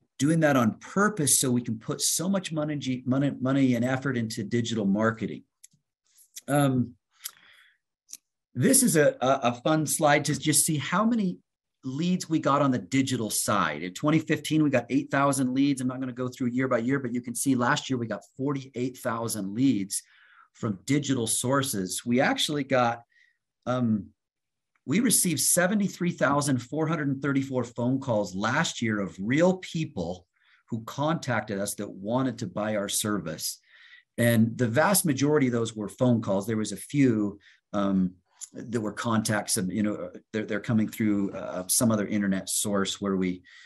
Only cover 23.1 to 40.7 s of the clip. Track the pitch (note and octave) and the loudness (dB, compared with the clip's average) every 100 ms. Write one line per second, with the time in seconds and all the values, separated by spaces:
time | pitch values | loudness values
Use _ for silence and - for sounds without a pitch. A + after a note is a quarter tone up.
23.1 | _ _ _ _ _ A#2+ B2+ A#2 G#2+ F2+ | _ _ _ _ _ -4 0 2 0 -2
24.1 | _ _ _ _ _ _ _ - F3 B3+ | _ _ _ _ _ _ _ -2 2 4
25.1 | - F3+ C#3+ - E3+ F#3 G#3+ G3 - F3 | 2 2 0 0 2 2 2 -2 -2 -2
26.1 | F3 C#3 C#3+ C#3 B2 - D3+ D#3 E3 C#3+ | 0 2 2 2 0 -2 -2 -2 0 -2
27.1 | C3+ C#3+ C3+ C3 B2+ A2+ - A#2+ C3+ C3 | 0 0 0 0 -4 -4 -2 0 0 0
28.1 | G#2+ F#2+ F#2 A2 C#3+ E3+ - A#2 G#2 F#2 | 0 0 -2 0 0 -2 -2 -2 -2 -4
29.1 | E2+ G#2 C#3+ F3+ F#3 - D#3+ D#3 F#2+ E2 | -6 0 4 4 2 -4 -6 -6 -4 -6
30.1 | F#2+ _ _ _ _ - A2+ A2+ - D3+ | -8 _ _ _ _ -10 -10 -8 -4 -2
31.1 | E3 - A2+ A2 G2 G2+ - G#2 F#2+ G2+ | -2 -2 -4 -2 -4 -4 -6 -10 -8 -4
32.1 | B2 C3 A2+ F#2+ G#2 G#2+ G#2+ G2 - G#2+ | -2 -2 -4 -8 -4 -2 -2 -2 -2 -2
33.1 | G#2 D#2+ D#2 - - _ - - - _ | -2 -4 -8 -8 -10 _ -20 -20 -20 _
34.1 | - A#2 A#2 A2+ A2+ A#2 B2+ F3+ F#3+ E3 | 0 4 4 4 2 0 2 4 2 0
35.1 | A#2+ C#3+ D3+ B2+ A#2+ A2+ A2 G2+ - B2 | 0 2 4 2 0 -2 -4 -8 0 4
36.1 | A#2 G#2+ G2 G2+ A2 G#2 F#2+ - D3 C3 | 4 2 -2 0 -2 -4 -8 -4 2 4
37.1 | A2 G2+ G#2 - _ - G#2 G2 F#2+ F#2 | 4 0 -4 -20 _ -6 -2 2 2 0
38.1 | F#2 _ - - - - A#2 A#2+ - A#2+ | -2 _ -20 -18 -14 -6 -4 -4 -4 0
39.1 | A2 A2 G#2+ - A2+ F#2 G2+ G#2 D#2+ F2 | 0 2 -2 0 -2 -2 0 -2 -2 -8
40.1 | - - G#2+ G2+ G#2 - | -12 -8 -6 -4 -6 0